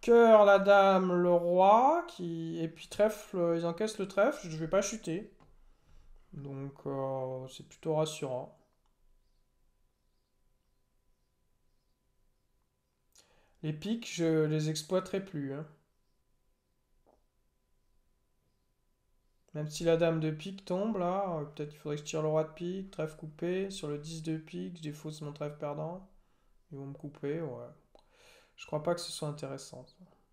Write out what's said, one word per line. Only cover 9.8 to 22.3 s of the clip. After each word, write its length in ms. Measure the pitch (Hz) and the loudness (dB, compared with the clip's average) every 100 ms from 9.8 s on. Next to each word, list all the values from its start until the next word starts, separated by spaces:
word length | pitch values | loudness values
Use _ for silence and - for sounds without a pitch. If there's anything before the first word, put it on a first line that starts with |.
| _ _ _ _ _ _ _ _ _ _ _ _ _ _ _ _ _ _ _ _ _ _ _ _ _ _ _ _ _ _ _ _ _ _ _ _ _ _ | _ _ _ _ _ _ _ _ _ _ _ _ _ _ _ _ _ _ _ _ _ _ _ _ _ _ _ _ _ _ _ _ _ _ _ _ _ _
Les 100 | 156 | -8
piques, 360 | 151 190 233 - | -6 -4 -6 -6
je 360 | - 165 160 | -2 0 2
les 260 | 156 156 156 | 2 0 -2
exploiterai 540 | 156 - 185 185 196 | -6 -2 -4 -2 -8
plus, 300 | 190 156 139 | -6 -8 -8
hein. 120 | 139 156 - _ _ _ _ _ _ _ _ _ _ _ _ _ _ _ _ _ _ _ _ _ _ _ _ _ _ _ _ _ _ _ _ _ _ _ _ _ | -10 -12 -20 _ _ _ _ _ _ _ _ _ _ _ _ _ _ _ _ _ _ _ _ _ _ _ _ _ _ _ _ _ _ _ _ _ _ _ _ _
Même 140 | 151 151 | -10 -8
si 140 | - | -2
la 140 | 165 165 | 2 4
dame 240 | 170 160 | 2 2
de 100 | 156 | -2
pique 360 | 156 196 196 - | -4 -10 -14 -6
tombe, 320 | 180 214 208 | -4 -2 -2
là, 400 | 175 190 196 165 | -2 -2 -4 -4
euh, 40 | 147 | -8
peut-être 240 | - 147 | -10 -12
qu'il 80 | - | -10
faudrait 180 | 151 147 | -8 -8
que 60 | |
je 40 | 151 | -6
tire 160 | 156 | -4
le 60 | |
roi 160 | 156 | 0